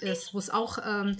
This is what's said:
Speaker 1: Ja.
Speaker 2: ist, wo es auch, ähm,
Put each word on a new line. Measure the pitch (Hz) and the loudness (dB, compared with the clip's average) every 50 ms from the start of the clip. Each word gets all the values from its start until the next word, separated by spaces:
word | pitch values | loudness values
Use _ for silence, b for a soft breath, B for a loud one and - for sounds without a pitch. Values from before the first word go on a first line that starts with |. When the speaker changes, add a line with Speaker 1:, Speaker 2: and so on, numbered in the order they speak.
Speaker 1:
Ja. | - 190 | 0 0
Speaker 2:
ist, | 185 - - - - | 0 -2 -2 -4 -4
wo | 202 | -2
es | 185 - | 0 2
auch, | - 220 226 233 - 226 - | 2 2 2 0 -2 -4 -2
ähm, | 214 208 202 202 202 196 | 0 0 2 2 2 0